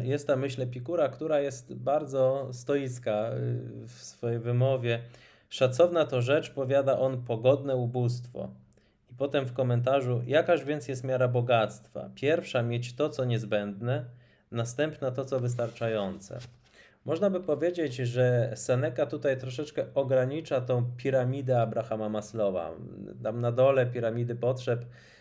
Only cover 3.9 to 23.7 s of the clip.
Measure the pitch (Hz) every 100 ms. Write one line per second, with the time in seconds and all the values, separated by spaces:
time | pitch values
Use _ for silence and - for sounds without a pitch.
3.9 | 120 - - 120 117 113 120 131 131 120
4.9 | 117 120 - - _ _ - 131 123 175
5.9 | 170 151 131 120 151 160 - 127 139 135
6.9 | 127 131 127 123 113 123 143 139 131 120
7.9 | 123 120 - - - - - - _ _
8.9 | _ _ 120 143 143 127 - 127 120 120
9.9 | 139 123 120 120 147 165 170 131 147 147
10.9 | 127 131 127 127 123 120 117 107 - -
11.9 | - - - 135 170 - 127 117 120 120
12.9 | - 147 151 127 113 104 104 101 98 117
13.9 | 143 - - _ _ _ 117 117 - 151
14.9 | 151 131 123 135 131 123 120 117 - 117
15.9 | 110 98 - - - - - _ - -
16.9 | _ - 160 202 180 180 143 165 175 151
17.9 | 123 123 120 123 123 117 110 - 123 151
18.9 | - 147 151 143 131 127 123 147 - -
19.9 | - 135 131 127 147 160 135 123 123 123
20.9 | - 135 131 123 135 131 123 113 110 110
21.9 | 110 107 107 104 113 101 92 82 82 87
22.9 | 92 101 101 113 117 120 120 131